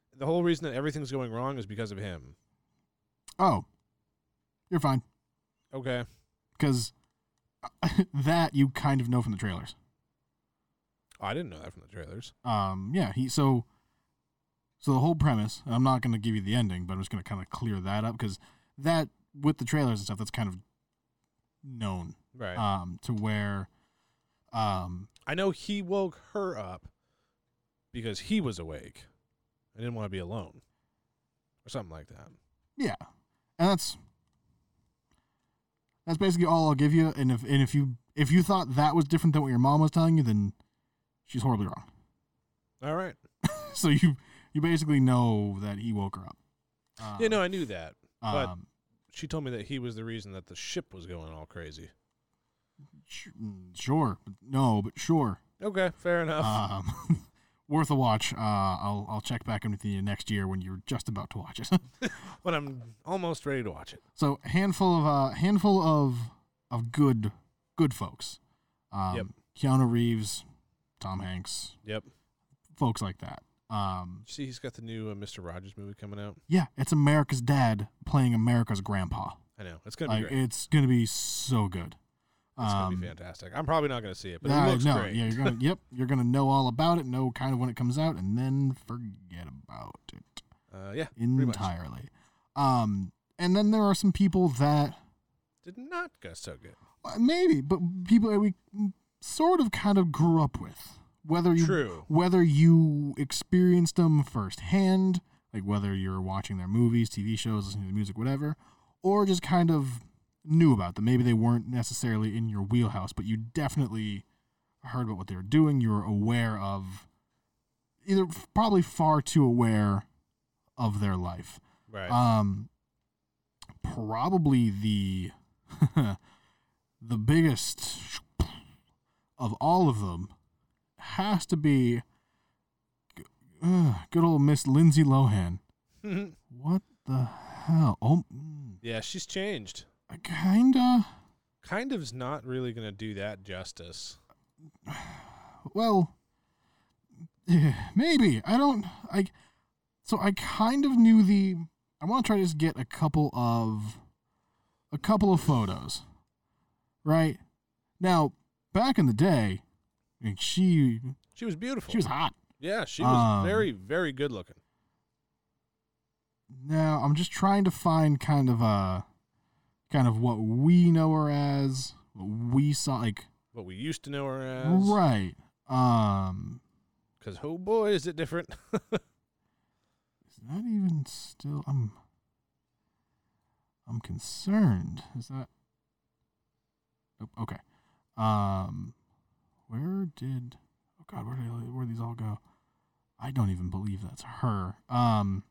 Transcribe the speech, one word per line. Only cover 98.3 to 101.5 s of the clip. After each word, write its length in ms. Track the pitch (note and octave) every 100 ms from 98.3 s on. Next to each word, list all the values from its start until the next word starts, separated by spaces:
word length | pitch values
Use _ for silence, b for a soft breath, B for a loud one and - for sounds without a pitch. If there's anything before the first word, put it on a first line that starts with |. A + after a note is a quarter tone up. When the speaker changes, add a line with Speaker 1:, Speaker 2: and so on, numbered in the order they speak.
Speaker 2:
that 80 | G#3
we 140 | G#3 - _ G#3 G3+ - _ _
sort 400 | - - E4 F4+
of 120 | A3+
kind 260 | - G#3 G3
of 120 | F3
grew 280 | C#3+ E3+ D#3+
up 200 | C#3+ -
with. 320 | - - - - _ _
Whether 300 | D3+ E3+ F3